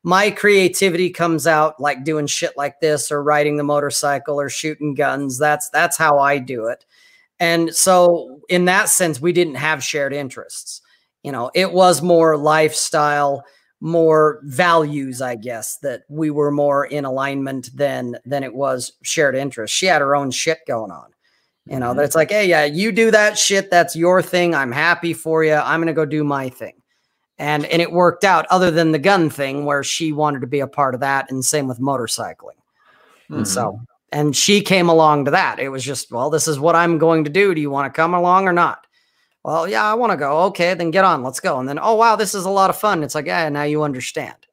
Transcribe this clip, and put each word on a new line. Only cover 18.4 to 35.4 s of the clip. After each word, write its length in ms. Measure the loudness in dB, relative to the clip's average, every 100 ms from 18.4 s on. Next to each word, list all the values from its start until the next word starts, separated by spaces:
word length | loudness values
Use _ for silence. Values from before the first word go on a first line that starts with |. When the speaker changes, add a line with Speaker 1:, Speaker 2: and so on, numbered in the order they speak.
Speaker 1:
it 100 | -6
was 380 | -4 -4 -4 -8 _
shared 320 | -6 0 0
interests. 420 | 0 -6 -8 -6 -2
She 100 | 2
had 140 | 2
her 140 | 2
own 160 | 0 0
shit 280 | -4 -2 -4 -4
going 240 | -8 -6
on. 160 | -14 -20 _ _ _ _ _ -10
You 140 | -6
know, 80 | -4
Speaker 2:
Mm-hmm. 80 | 0
Speaker 1:
that 60 |
it's 100 | 0 2
like, 140 | 2
"Hey, 180 | 2 2
yeah, 160 | 4
you 280 | 2 0 -2
do 180 | 2 4
that 240 | 4 2 0
shit. 320 | 0 0 2
That's 240 | 2 2 0
your 260 | 2 2
thing. 300 | 2 0 0
I'm 160 | 0 -2
happy 400 | 0 0 0 -2
for 300 | -6 -2 0
you. 120 | 2
I'm 260 | 2 0 -2
gonna 120 | 0
go 120 | -2
do 180 | -2 -2
my 260 | -2 -2 -6
thing." 260 | -12 -16 _ _ _ _ _ _ -8
And, 260 | -4 -2 0
and 140 | 0
it 80 | 0
worked 320 | 2 2 4
out, 220 | 2 2 2
other 200 | 2 4
than 220 | 2 2
the 60 | 2
gun 300 | 2 4 2
thing 340 | -2 -6 -4
where 180 | -2 -2
she 280 | -2 -4 -4
wanted 280 | -2 -2 -2
to 40 | -4
be 120 | -4
a 60 | -4
part 260 | -2 -2
of 60 | 0
that, 300 | -2 -2 -4
and 140 | -6
same 220 | -2 -2 -4
with 120 | -4
motorcycling. 800 | -4 -2 -4 -8 -10 -12 -20 -20 _ _ _ _ _ _ _
And 160 | -6 -4
so, 240 | -4 -4
Speaker 2:
Mm-hmm. 120 | -8 -18 _ _
Speaker 1:
and 240 | -2 0 0
she 240 | 2 2
came 280 | 4 2 4
along 360 | 6 6 4 2
to 40 |
that. 260 | 0